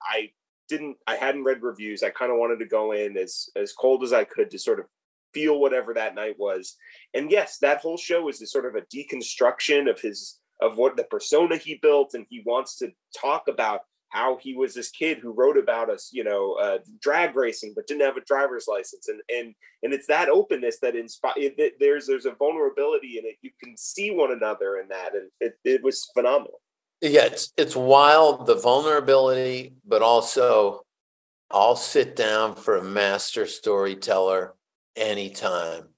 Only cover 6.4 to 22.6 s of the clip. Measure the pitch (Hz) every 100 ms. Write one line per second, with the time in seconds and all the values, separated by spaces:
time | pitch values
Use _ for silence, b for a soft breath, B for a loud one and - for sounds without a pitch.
6.4 | 101 95 92 - b b b 127 151 208
7.4 | - - 143 147 165 170 - 170 156 135
8.4 | 110 139 123 107 - 131 143 135 113 -
9.4 | 123 123 - 143 139 110 110 101 - -
10.4 | _ - - 110 131 120 - 107 - 147
11.4 | 170 160 156 151 156 143 139 120 104 120
12.4 | 110 123 135 - 117 - _ - 135 160
13.4 | - - 110 104 - _ _ 110 127 127
14.4 | 135 127 131 123 110 - 160 135 120 110
15.4 | 131 151 - 117 113 101 - 127 104 101
16.4 | 98 - 101 95 - - 143 143 165 131
17.4 | 120 107 107 104 - 147 139 131 - 139
18.4 | 139 120 113 104 - - - 107 - 120
19.4 | 117 107 b b 123 139 - 151 165 -
20.4 | 135 147 123 - 123 117 113 - - 143
21.4 | 139 139 151 - 143 143 131 135 127 117
22.4 | 143 160